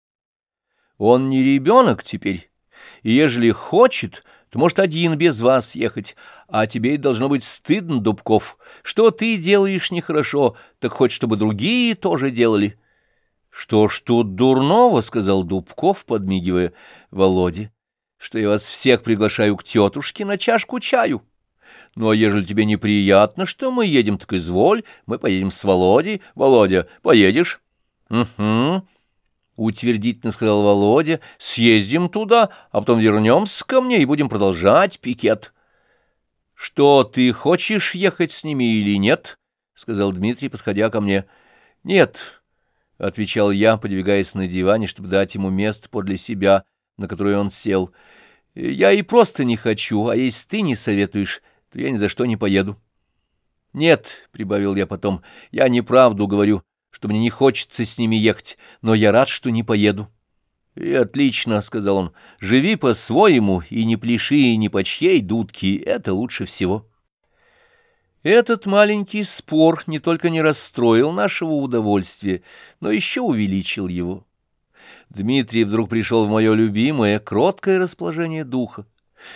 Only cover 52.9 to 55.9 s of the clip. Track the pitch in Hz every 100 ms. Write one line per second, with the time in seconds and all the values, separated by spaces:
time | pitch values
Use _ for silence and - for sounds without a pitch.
52.9 | _ _ _ _ _ _ _ _ 139 165
53.9 | 151 - - _ - 101 101 98 98 92
54.9 | 98 104 90 - - - 120 131 120 120